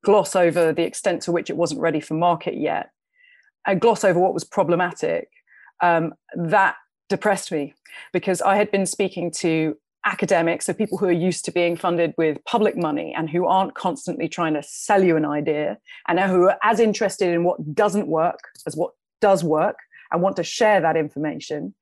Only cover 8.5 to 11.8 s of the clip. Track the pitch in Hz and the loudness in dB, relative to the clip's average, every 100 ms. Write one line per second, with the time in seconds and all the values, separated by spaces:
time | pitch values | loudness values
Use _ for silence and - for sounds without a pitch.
8.5 | 202 208 196 185 - 190 185 175 - 170 | 2 2 0 -2 -2 -4 -2 -6 -2 0
9.5 | 160 156 - _ _ 214 190 196 180 165 | 0 -2 -4 _ _ -6 -4 0 2 2
10.5 | 170 - 165 214 185 196 170 180 170 - | -2 -4 -4 -4 0 0 2 0 -2 -4
11.5 | 175 175 170 | 0 0 0